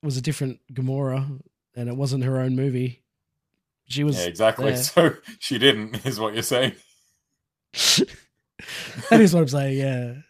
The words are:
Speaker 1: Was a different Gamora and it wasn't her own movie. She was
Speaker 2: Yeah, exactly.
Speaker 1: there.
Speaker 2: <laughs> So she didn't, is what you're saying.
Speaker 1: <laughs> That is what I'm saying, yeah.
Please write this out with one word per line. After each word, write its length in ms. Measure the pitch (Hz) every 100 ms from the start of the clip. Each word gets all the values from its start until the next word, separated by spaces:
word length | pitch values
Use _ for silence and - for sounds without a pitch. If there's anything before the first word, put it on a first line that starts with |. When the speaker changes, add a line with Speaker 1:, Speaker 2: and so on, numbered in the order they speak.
Speaker 1:
Was 140 | 156 131
a 40 |
different 380 | 123 143 135 123 _
Gamora 640 | 123 127 135 139 131 135 135 - _ _ -
and 140 | 120
it 60 | 123
wasn't 280 | 139 135
her 160 | 127 131
own 160 | 131 127
movie. 480 | 139 127 127 120 _ _ _ _ _ _ _ _ _
She 160 | 127
was 140 | 147 127
Speaker 2:
Yeah, 60 | 87
exactly. 440 | 85 110 113 131
Speaker 1:
there. 60 | 123
Speaker 2:
<laughs> 60 |
So 320 | 127 - 165 - - -
she 180 | - 277
didn't, 480 | 139 113 107 113 131
is 140 | 117
what 140 | 110
you're 100 | 107
saying. 300 | 110 127 131 - _ _ _ _ _ _ _ _ _
Speaker 1:
<laughs> 300 | - - - - - _ _ _ _ - - - - -
That 100 | 226
is 140 | 208
what 80 | 170
I'm 60 | 151
saying, 280 | 139 139 135
yeah. 360 | 135 127 123 127 -